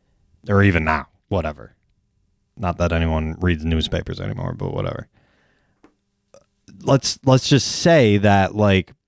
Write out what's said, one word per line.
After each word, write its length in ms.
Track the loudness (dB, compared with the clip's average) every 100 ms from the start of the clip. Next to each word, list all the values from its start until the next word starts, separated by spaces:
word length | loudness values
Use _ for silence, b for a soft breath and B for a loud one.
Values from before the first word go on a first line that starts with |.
| _ _ _ _ 0
Or 140 | 4
even 220 | 4 4
now, 240 | 0 -2 -6 _ _
whatever. 460 | -4 -4 -10 -20 _ _ _ _ _ _ _ _ -8
Not 220 | -8 -4
that 140 | -2
anyone 440 | -2 -2 -2 -4 -2
reads 240 | -2 -2
newspapers 560 | -2 -2 -2 -6 -6 -10
anymore, 340 | -10 -8 -10 -8
but 160 | -8
whatever. 360 | -6 -6 -8 -14 _ _ _ _ _ _ _ _ _ _ _ _ -20 _ _ _ -10
Let's, 360 | 0 0 0 -2
let's 240 | 2 2 4
just 180 | 0 0
say 520 | 0 4 4 4 4
that, 360 | 4 2 2
like, 380 | 0 2 2 0 _